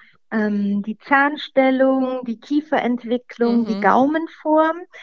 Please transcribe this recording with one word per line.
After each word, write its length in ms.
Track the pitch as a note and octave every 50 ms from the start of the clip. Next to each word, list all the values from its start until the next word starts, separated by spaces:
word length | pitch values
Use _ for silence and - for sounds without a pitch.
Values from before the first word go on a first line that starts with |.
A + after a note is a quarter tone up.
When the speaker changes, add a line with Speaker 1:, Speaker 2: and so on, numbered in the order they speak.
| - _ _ _ _ - A3
Speaker 1:
ähm, 480 | A3 G#3+ G#3+ G#3 G#3 G3+ G3+ G3+ G3+ G3
die 140 | A3 G#3+ -
Zahnstellung, 1200 | - - C#4 C#4 C#4 D4 D4+ C#4+ - - - C4 C4 C4 C4 C4 C4 C4 C4 C4 B3+ B3+ B3+ B3+ B3+
die 140 | A#3+ A3 -
Kieferentwicklung, 1300 | - - C#4+ D4+ D4+ - C#4 - - A#3+ B3 A#3+ - A3 B3 B3 - - - - A#3+ A#3+ A#3+ A#3 A3+
die 100 | G#3 A3
Speaker 2:
Mhm. 60 | G3
Speaker 1:
Gaumenform, 960 | G3+ F#3+ F#3+ A#3 C4 C#4+ D#4 D#4+ E4 D#4+ - - - D#4 D#4 D#4 D#4+ D#4+ E4 F4 F4+ - - -